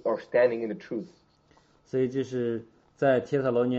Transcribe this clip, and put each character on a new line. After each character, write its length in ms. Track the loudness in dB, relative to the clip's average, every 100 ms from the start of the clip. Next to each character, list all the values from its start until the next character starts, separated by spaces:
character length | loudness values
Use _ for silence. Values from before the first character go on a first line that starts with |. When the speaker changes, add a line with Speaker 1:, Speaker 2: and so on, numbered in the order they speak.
Speaker 1:
or 160 | -4 -4
standing 440 | 0 2 4 2
in 60 | -6
the 60 | -8
truth. 320 | -8 -10 -10 _ _ _ _ _ _ _ _
Speaker 2:
所 140 | -2
以 100 | -2
就 140 | -2
是 420 | -4 -4 -2 -4 -8 _ _ 0
在 240 | 2 2
《帖 200 | 2 -2
撒 80 | 0
罗 160 | 2
尼 120 | 2